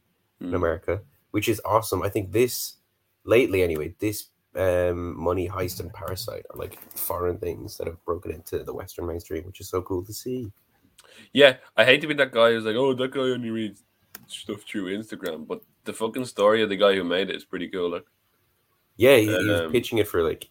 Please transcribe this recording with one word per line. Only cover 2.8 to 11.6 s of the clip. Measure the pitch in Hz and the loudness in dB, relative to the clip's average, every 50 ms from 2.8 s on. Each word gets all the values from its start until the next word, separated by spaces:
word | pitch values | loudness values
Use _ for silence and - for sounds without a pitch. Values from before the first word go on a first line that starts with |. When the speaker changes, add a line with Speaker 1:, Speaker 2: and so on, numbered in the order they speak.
| _ _ _ _ _ _ _ _ - | _ _ _ _ _ _ _ _ 0
Speaker 1:
lately | 90 107 120 135 - 98 92 | 4 4 4 4 4 2 2
anyway, | 90 85 80 76 76 82 90 - | 2 2 0 -2 -4 -6 -6 -4
this, | 101 107 104 - - _ _ _ _ _ - | -4 -4 -4 -6 -10 _ _ _ _ _ -4
um, | - 95 92 87 90 90 90 87 87 87 87 - | 0 0 2 2 2 2 0 0 -2 -4 -6 -6
Money | - 82 87 90 95 87 | -4 -2 -2 0 0 -2
Heist | 90 95 90 92 90 - - | -4 -4 -4 -6 -6 -6 -8
and | - 85 - | -10 -12 -12
Parasite | - 85 82 92 92 - - - - - - | -12 -10 -8 -8 -8 -8 -10 -10 -12 -14 -14
are, | - | -12
like, | - - - - - - - - | -12 -12 -12 -12 -16 -20 -16 -12
foreign | - - - 87 87 90 90 87 | -8 -6 -6 -4 -2 -2 -2 -2
things | - 87 87 - - - - - | -4 -6 -8 -8 -8 -10 -14 -10
that | - - | -8 -8
have | 85 85 - - | -8 -8 -10 -6
broken | - 85 80 - - | -6 -6 -6 -6 -10
into | 82 82 - - 90 78 76 | -12 -10 -10 -8 -8 -8 -8
the | 76 76 | -8 -10
Western | - - 98 - - 87 | -12 -12 -12 -12 -10 -8
mainstream, | 85 80 85 - - - 82 87 | -8 -8 -8 -8 -8 -8 -8 -8
which | 92 - - | -10 -16 -16
is | 101 - | -12 -6
so | - 92 90 | -6 -6 -4
cool | - 98 90 92 | -4 -6 -6 -6
to | 110 104 | -8 -12
see. | - - 127 127 127 120 98 - _ _ _ _ _ _ _ _ _ - _ - - - _ | -12 -8 -8 -8 -8 -8 -10 -14 _ _ _ _ _ _ _ _ _ -20 _ -20 -20 -16 _
Speaker 2:
Yeah, | - 127 143 135 127 - | 4 8 8 8 8 4